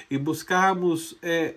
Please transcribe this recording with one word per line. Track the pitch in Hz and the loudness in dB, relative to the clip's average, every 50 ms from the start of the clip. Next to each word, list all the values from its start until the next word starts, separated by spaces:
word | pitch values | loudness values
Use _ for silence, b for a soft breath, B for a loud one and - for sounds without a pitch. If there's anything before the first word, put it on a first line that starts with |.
| B B | B B
e | 139 135 | -4 -2
buscarmos, | 139 156 151 151 - - 190 180 190 190 190 180 180 175 165 160 160 - - - - | -2 -2 -4 -4 -2 0 2 4 4 4 2 2 2 0 0 0 -4 -8 -14 -10 -4
é, | 175 170 165 160 - - | -2 0 0 0 -2 -4